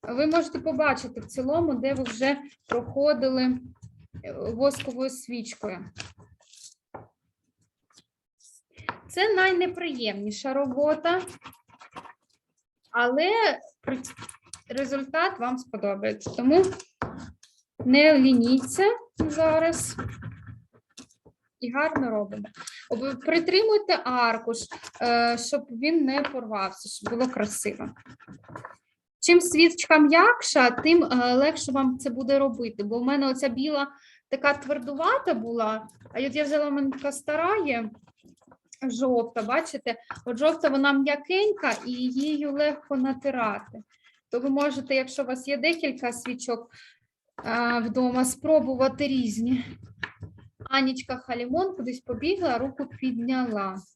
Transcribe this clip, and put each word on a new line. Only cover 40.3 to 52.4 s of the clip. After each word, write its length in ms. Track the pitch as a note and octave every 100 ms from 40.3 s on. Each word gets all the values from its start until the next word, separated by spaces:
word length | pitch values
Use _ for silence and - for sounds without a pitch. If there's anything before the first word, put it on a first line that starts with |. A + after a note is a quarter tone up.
| A#3
жовта, 300 | D4+ D#4+ D#4
вона 240 | C4+ C#4
м'якенька 800 | C#4 C#4 C#4+ D4 F#4 G#4+ G#4 C#4+ G#3 B3
і 60 |
її 540 | B3 B3+ B3+ D4 D4 D4
легко 500 | C#4 D4+ D4 - C#4
натирати. 840 | C4 B3+ C#4 B3+ A3 G3+ - A3 - _ _ _ _
То 100 | A#3+
ви 80 | C4+
можете, 460 | C4+ D4 C4 -
якщо 280 | C4+ C4 -
у 40 | B3
вас 220 | B3+ C#4
є 80 | C#4
декілька 560 | D4+ E4 D4+ C4 B3
свічок, 580 | A#3 - B3 - A#3 - - - _ _ _ _ -
а, 420 | A#3 A3+ A#3+ A#3+
вдома, 460 | A3+ B3+ B3+ B3+
спробувати 840 | B3+ - D4+ D#4 B3 B3+ C4+ C4 C#4+
різні. 560 | C4 A3+ G#3 A#3 B3+ B3 - - - - - - - - _ -
Анічка 460 | C4+ C4 B3+ - B3+
Халімон 600 | - A#3+ B3 D4+ F#4+ F#4+
кудись 240 | B3 B3+
побігла, 580 | - A3+ D4 F#4+